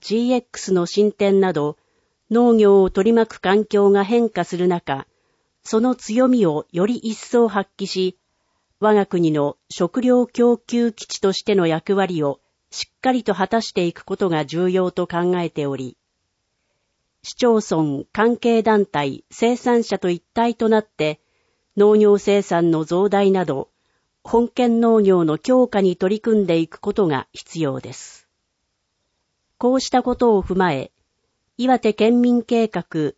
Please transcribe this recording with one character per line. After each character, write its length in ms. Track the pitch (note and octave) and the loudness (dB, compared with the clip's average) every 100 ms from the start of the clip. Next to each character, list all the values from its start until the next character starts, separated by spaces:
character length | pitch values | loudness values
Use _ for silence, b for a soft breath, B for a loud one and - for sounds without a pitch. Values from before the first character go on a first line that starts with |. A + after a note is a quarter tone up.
ジ 140 | - A3 | -6 -2
ー 180 | A#3+ | 0
エ 20 | B3+ | -2
ッ 80 | - | -4
ク 80 | - | -14
ス 140 | - | -2
の 100 | F#3 | -2
進 260 | F3 - G#3 | 0 0 0
展 300 | - G3+ G3 | 0 0 2
な 140 | F#3+ | 2
ど、 240 | D#3 D3 - _ _ _ _ - | -2 -4 -8 _ _ _ _ -4
農 240 | A3+ A#3+ | 2 4
業 280 | A3+ G3+ G3 | 4 6 6
を 80 | F#3 | 4
取 220 | G3 G3+ | 2 2
り 0 | |
巻 220 | A#3 A3+ - | 2 0 -2
く 40 | |
環 240 | F#3 G#3 | 0 0
境 260 | G#3 G3+ G3+ | 0 2 4
が 140 | G3+ | 2
変 240 | G3 A#3+ A3+ | 2 0 0
化 160 | F#3 | -2
す 140 | E3+ F3 | -6 -2
る 100 | F3+ | -2
中、 380 | F3 - C3+ - _ _ _ _ _ | -2 -4 -8 -8 _ _ _ _ _
そ 180 | - A3 | -4 -2
の 140 | B3 | 0
強 340 | B3 - A3 C4 | -4 -4 0 2
み 160 | B3 | 4
を 220 | F3+ D3+ - | 2 0 -6
よ 140 | E3+ | -4
り 140 | G#3 A#3+ | -2 -2
一 200 | A3+ G#3+ | -6 -10
層 300 | - A#3+ A#3 | -4 0 2
発 220 | G3+ G3 - | 0 -6 -8
揮 80 | F#3+ | -8
し、 320 | F#3 F#3 - _ _ _ _ _ - | -4 -4 -6 _ _ _ _ _ -4
我 140 | G#3+ | 2
が 140 | G#3 G3 | 2 0
国 240 | F3+ E3 | 0 0
の 260 | D3+ C#3+ - _ | 0 -2 -6 _
食 320 | - F3 B3+ | -6 -4 -2
料 240 | B3 B3 B3 | 2 2 0
供 320 | - A#3+ A#3 | 0 2 2
給 340 | - A#3+ A#3 | -2 -2 -2
基 140 | - - | -4 -14
地 120 | - | -4
と 140 | G3 | -4
し 100 | F#3 | -2
て 120 | - | -2
の 120 | G3 E3 | 0 2
役 300 | D#3+ - G3 | -2 -2 -2
割 260 | F#3+ E3+ | -2 -2
を 180 | C#3+ C3+ _ _ _ | -4 -6 _ _ _
し 160 | - - | -14 -14
っ 60 | _ | _
か 120 | C4 | -2
り 120 | B3+ | -2
と 100 | A3 | -2
果 140 | F#3 F#3+ | -4 -2
た 120 | A3+ | -2
し 100 | - | -4
て 140 | - F3 | -4 -4
い 80 | |
く 100 | - | -4
こ 140 | - G3 | -10 -4
と 100 | F#3+ | -2
が 160 | D#3+ | -2
重 240 | C#3 D#3+ F3+ | -4 -2 0
要 220 | F#3 F3+ | 0 -2
と 160 | F3+ F3 | -2 -6
考 280 | E3+ F3+ F3+ | -2 -2 -2
え 100 | E3+ | -4
て 160 | - | -6
お 120 | C#3+ C3+ | -6 -6
り、 200 | B2+ - _ _ _ _ _ _ _ _ _ _ _ _ | -10 -14 _ _ _ _ _ _ _ _ _ _ _ _
市 140 | - - | -18 -2
町 180 | B3 | 0
村、 500 | A3 - D#3+ D3+ C#3 - | 2 0 -2 -2 -4 -8
関 240 | - A3+ A#3+ | -2 0 0
係 260 | A#3 A3+ | 0 0
団 220 | A3 G#3+ | 2 0
体、 400 | G3 D3 C#3 - _ | 0 -4 -6 -8 _
生 260 | - A#3 A#3+ | -4 -2 -2
産 260 | B3 A#3+ | 0 0
者 160 | A3 F#3+ | 0 -4
と 120 | F#3 | -4
一 100 | F3 | -6
体 340 | _ - A#3 A3+ | _ -4 -2 -2
と 120 | A3 | 0
な 120 | A3 | 0
っ 60 | G#3+ | -2
て、 360 | - D3+ D3+ _ _ _ _ _ - | -4 -4 -4 _ _ _ _ _ 2
農 180 | G#3 G#3+ | 4 6
業 220 | G#3 G3+ | 4 4
生 240 | G#3 G3+ | 2 0
産 280 | G3 E3+ E3+ | 0 0 0
の 140 | D#3+ | 0
増 240 | D#3 F3 G3+ | -2 -2 0
大 220 | G3 G3 | 2 2
な 160 | F#3+ D#3+ | 0 -2
ど、 240 | C3+ - _ _ _ _ _ - | -6 -8 _ _ _ _ _ -4
本 180 | A#3 A#3+ | -2 -2
県 320 | - B3 A3+ | -2 0 2
農 200 | A#3 A3+ | 2 2
業 240 | G3 F#3 | 4 2
の 140 | E3 D#3 | 2 -2
強 300 | - B3+ B3 | 0 2 2
化 120 | G#3 | 0
に 160 | F#3+ F3 | -2 0
取 200 | F#3+ G#3+ | -2 -2
り 40 | |
組 220 | A#3 A3 | 0 0
ん 40 | F#3 | 2
で 120 | E3 | 0
い 100 | E3 | -2
く 120 | - | -6
こ 120 | G#3 | -8
と 140 | G3+ F3+ | -2 0
が 220 | C3 - | -2 -6
必 280 | - - E3 | -18 -14 -6
要 200 | D3 C3 | -6 -6
で 140 | A#2 | -12
す。 340 | A#2+ - - _ _ _ _ _ _ _ _ _ _ _ _ _ - | -18 -20 -20 _ _ _ _ _ _ _ _ _ _ _ _ _ -4
こ 180 | A#3+ | 0
う 60 | C4 | 0
し 80 | - | 0
た 140 | B3+ | -2
こ 140 | B3 A#3+ | -2 0
と 200 | A#3+ G#3 | 2 2
を 60 | |
踏 120 | F3+ | 0
ま 180 | F#3 F3+ | -2 0
え、 200 | C3+ - _ _ _ _ _ _ - | -2 -8 _ _ _ _ _ _ -6
岩 220 | B3+ B3 | 0 0
手 160 | A3 | 0
県 260 | G#3 G#3+ A#3+ | 0 2 2
民 220 | A#3+ A#3+ | 2 0
計 260 | A3+ A#3 A3 | 0 -2 -2
画 460 | F3 - E3 D3 | -4 -8 -6 -6